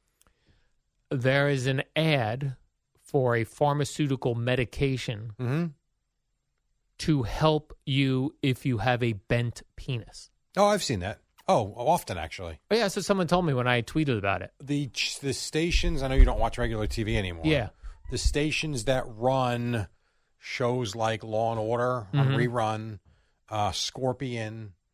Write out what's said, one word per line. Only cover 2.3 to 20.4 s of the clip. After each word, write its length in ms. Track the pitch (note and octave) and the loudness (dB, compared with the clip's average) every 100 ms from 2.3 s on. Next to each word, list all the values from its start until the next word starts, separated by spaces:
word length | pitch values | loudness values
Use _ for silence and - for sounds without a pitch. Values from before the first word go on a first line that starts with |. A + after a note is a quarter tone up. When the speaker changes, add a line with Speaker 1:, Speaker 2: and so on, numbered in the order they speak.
| B2 C#3 B2+ _ _ _ _ | -2 -4 -8 _ _ _ _
Speaker 1:
for 340 | _ D3 B2+ A#2 | _ 0 4 2
a 80 | |
pharmaceutical 920 | A2+ - D3 C#3+ C#3 - D3+ C3 C3 A#2+ | 0 0 2 2 0 0 -2 0 -2 -2
medication 960 | A#2+ B2+ A#2+ - C#3 C3 - G#2+ A2+ G#2+ | 0 0 0 0 -2 -2 -4 -8 -10 -6
Speaker 2:
Mm-hmm. 260 | B2+ C#3+ E3+ C#3+ _ _ _ _ _ _ _ _ _ _ _ - | -2 -2 -2 -6 _ _ _ _ _ _ _ _ _ _ _ -6
Speaker 1:
to 240 | - D3 | 0 0
help 520 | A#2 - D#3 D#3 - - - | 0 0 2 2 -2 -14 -4
you 500 | C3+ C3+ C3 C3 - | 0 2 0 -2 -2
if 240 | C#3+ B2+ C#3 | -2 -2 -2
you 140 | A#2 | 0
have 220 | A2+ B2 | 2 2
a 100 | A#2+ | 0
bent 480 | G#2 - A#2+ A#2+ - - - | -2 -2 -2 -2 -6 -14 -14
penis. 540 | - A#2+ G2+ - - _ _ - | -8 -8 -10 -18 -20 _ _ 2
Speaker 2:
Oh, 100 | G3+ | 4
I've 180 | G#3 | 4
seen 160 | - G#2+ | 0 -2
that. 180 | F#2 A2 _ _ - | -4 -8 _ _ 2
Oh, 260 | F3+ G2 G2+ | 2 2 -2
often, 400 | B2 E3+ - F#2+ | 2 2 0 -6
actually. 420 | E2 - F2 D#2+ - | -6 -8 -10 -10 -2
Speaker 1:
Oh, 60 | G#3+ | 0
yeah, 140 | G3+ | 2
so 100 | G#3 | 0
someone 280 | F3 G3 E3+ | 0 0 2
told 180 | F3+ F3 | 2 2
me 80 | |
when 140 | C3 B2 | 2 2
I 140 | A#2+ | 2
tweeted 360 | A2+ D#3+ D3 A2+ | 0 0 0 0
about 240 | G2 F#2 | 0 -2
it. 100 | G2 - | -4 -12
Speaker 2:
The 260 | C3+ C#3+ C#3 | -6 -4 -4
ch-, 320 | - - - | -4 -6 -4
the 140 | C#3 | -4
stations, 720 | B2 - D#3 E3+ - - C3 | -4 -4 -2 0 2 2 0
I 60 | C3+ | 4
know 60 | C3+ | 8
you 100 | C3 | 8
don't 140 | A2 | 8
watch 180 | A2+ - | 0 0
regular 300 | A#2+ A2+ G#2+ | -2 0 -2
T 160 | - | -2
V 140 | G#2+ A2+ | 0 0
anymore. 260 | F#2+ E2+ D#3 | -2 -2 0
Speaker 1:
Yeah. 240 | D3 G#2+ - - - - | 0 0 -8 -16 -14 -8
Speaker 2:
The 60 | B2 | -2
stations 680 | - D3 D3+ C#3+ D#3 C#3 G#2+ | 0 2 0 -2 -4 -2 0
that 180 | C3 - | 0 0
run 800 | A2 B2 C3 B2+ A#2+ A#2+ A#2 F#2 _ _ _ _ | -2 0 2 2 0 -2 -2 -4 _ _ _ _
shows 560 | _ | _